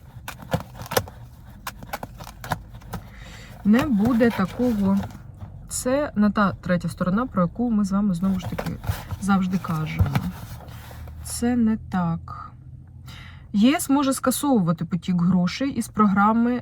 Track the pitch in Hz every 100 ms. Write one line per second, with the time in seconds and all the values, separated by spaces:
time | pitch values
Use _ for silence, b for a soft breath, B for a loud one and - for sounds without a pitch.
0 | - - - - - - - - - -
1 | - - - - - - - - - -
2 | - - - - - - - - - -
3 | B B B B B B 202 233 311 202
4 | 226 233 233 208 185 - 247 208 196 202
5 | - - - - - - - - 247 277
6 | 294 208 208 214 196 - - 175 170 -
7 | 180 202 262 190 170 - 240 208 196 196
8 | 208 170 190 185 165 175 170 - - B
9 | B - 196 190 185 185 - 156 156 160
10 | 147 - 180 - - - - B B B
11 | B - - - 240 247 220 220 - 185
12 | 170 165 - - - - - - - -
13 | B B B B B 202 240 339 - 277
14 | 269 262 262 - 294 240 170 170 165 175
15 | - 175 175 185 175 - 277 233 - -
16 | 208 196 208 226 240 247